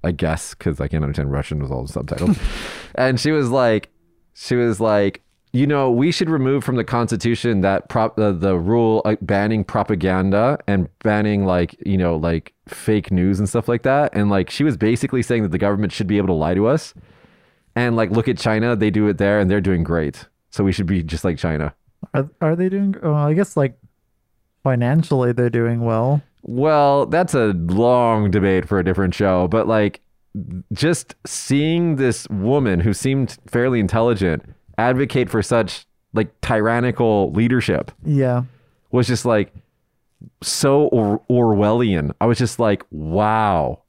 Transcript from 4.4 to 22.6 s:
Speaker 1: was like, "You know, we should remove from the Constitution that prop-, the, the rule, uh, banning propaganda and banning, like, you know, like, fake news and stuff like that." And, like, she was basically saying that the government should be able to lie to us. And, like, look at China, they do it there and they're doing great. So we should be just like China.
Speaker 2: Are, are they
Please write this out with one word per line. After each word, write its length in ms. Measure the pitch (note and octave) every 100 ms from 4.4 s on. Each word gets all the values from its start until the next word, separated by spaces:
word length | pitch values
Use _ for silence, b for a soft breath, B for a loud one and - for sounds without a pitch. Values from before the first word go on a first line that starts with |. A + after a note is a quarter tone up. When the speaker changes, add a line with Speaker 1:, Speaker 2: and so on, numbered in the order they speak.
| - B2+
Speaker 1:
was 240 | A#2+ G2+
like, 400 | A2 G#2 G2+ - _ _ _
"You 140 | B2 C#3+
know, 240 | D3 C3+
we 200 | A#2+ D3+
should 200 | E3+ E3
remove 340 | D#3+ C3 C#3
from 120 | - B2+
the 80 |
Constitution 760 | A2+ A#2+ A2+ G#2+ A#2 A#2 A#2+ G#2
that 300 | F#2+ G2 -
prop-, 260 | - A2 -
the, 160 | G#2+
the 240 | F2+ G2 F2+
rule, 460 | E2+ A#2 A2+ A2
uh, 120 | G#2 G#2+
banning 420 | - G2 G#2 A2
propaganda 960 | G2 A2+ G2 G2+ F#2 F#2 F#2+ G2+ A#2+ D3 -
and 220 | G2+ E2+ _
banning, 440 | A2+ G#2 G#2+ G#2
like, 320 | F#2+ F2+ F2 -
you 140 | - F#2+
know, 180 | F2 E2
like, 380 | E2 E2 - _ -
fake 460 | - - G#2+ -
news 260 | F#2 F2+ F#2+
and 80 | G2+
stuff 200 | A#2+ A2
like 140 | A#2+
that." 320 | C3+ C#3 D3
And, 160 | - G#2
like, 180 | G2+ F2+
she 160 | -
was 140 | D3+ G#2
basically 440 | G#2+ A#2+ C3+ C3
saying 200 | A#2 A#2+
that 100 | G#2
the 60 | E2+
government 340 | G2+ G2+ G2+
should 140 | - G2
be 100 | G2+
able 120 | F#2+
to 40 |
lie 200 | E2 D#2
to 120 | F2+ G#2+
us. 280 | D#3 - - b b b b b b b
And, 200 | - A#2+
like, 160 | A2+ G#2+
look 160 | A2 A2+
at 120 | A#2
China, 360 | A#2 G#2+ A2+
they 160 | A#2 G#2+
do 160 | G#2 G#2
it 100 | F#2
there 200 | G2+ G#2
and 120 | F#2+
they're 100 | G2+
doing 240 | F#2 F2+
great. 440 | D#2+ E2 D2+ - - _ _
So 160 | -
we 80 | G2
should 140 | F2+ F2+
be 160 | F#2+
just 220 | D#2+ D#2+
like 120 | F#2+ D#2+
China. 380 | F2 D2+ D2+ - _ _ -
Speaker 2:
Are, 120 | D3 C#3+ _
are 160 | D#3+
they 140 | E3+